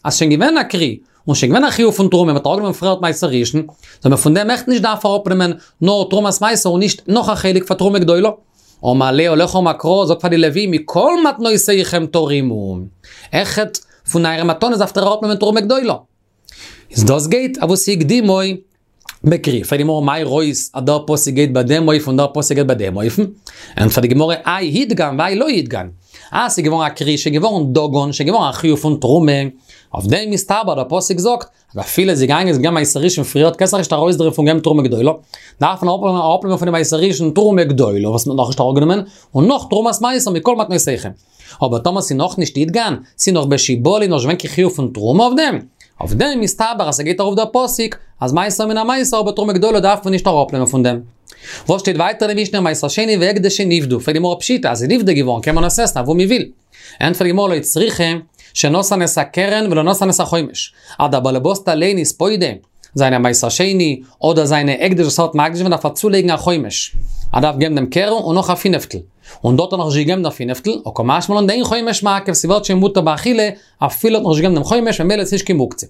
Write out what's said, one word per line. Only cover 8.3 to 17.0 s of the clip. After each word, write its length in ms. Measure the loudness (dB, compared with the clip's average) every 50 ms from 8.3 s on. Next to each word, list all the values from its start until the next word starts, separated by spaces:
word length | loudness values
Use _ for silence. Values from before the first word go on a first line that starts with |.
| -2 -4 _ _ _ _ _ _ _ _ -2
או 120 | 0 2
מעלה 340 | 2 2 2 2 2 2 2
הולך 260 | 2 2 2 2 2
ומקרו, 500 | 0 0 0 0 0 0 0 2 2 2
זאת 140 | 2 0 0
כבר 100 | 0 0
לוי, 360 | 2 2 2 2 2 0 -2
מכל 460 | 0 -2 -2 -4 -2 0 2 2 4 2 2 2 0
מתנויסייכם 760 | 0 0 0 0 2 2 2 2 2 2 0 0 -2 -2 -2
תורימו. 720 | 0 0 0 0 2 0 0 0 -2 -2 -4 -4 -6 -6 -8 -10 -12 -16 _ _ -20 -20 -20 -14 -6 -4
איך 260 | -4 -4 -2 -2 -4
את 180 | -4 -4 -6 -14 -14 _ _ _ _ -4
פון 140 | -2 0 0
אירם 220 | 0 -2 -2 -2
מתנס 300 | -2 0 0 -2 -2 0
דארף 160 | 0 -2 -2 0
דער 100 | 0 0
רב 160 | 0 0 0
נעמען 160 | -2 -4 -2
תרומה 240 | 0 0 0 0 0
גדולה? 340 | 0 0 0 0 0 -2 -4 -6 _ _ _ _ _ _ _ _ _ -20 -20 -20 -20 -20 -20 -20 -20 _
איז 120 | -2 0